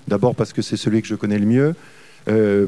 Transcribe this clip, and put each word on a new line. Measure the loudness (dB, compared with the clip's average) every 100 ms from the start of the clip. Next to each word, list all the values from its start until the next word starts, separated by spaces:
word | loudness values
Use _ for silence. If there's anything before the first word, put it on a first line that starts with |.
| -4
d'abord | 0 0
parce | 0 -4
que | -4
c'est | -4 -4
celui | -2 -2
que | -2
je |
connais | -6 -2 0
le | 2
mieux, | 2 2 -2 -12 -20 -20 -12 -2
euh, | 2 4 2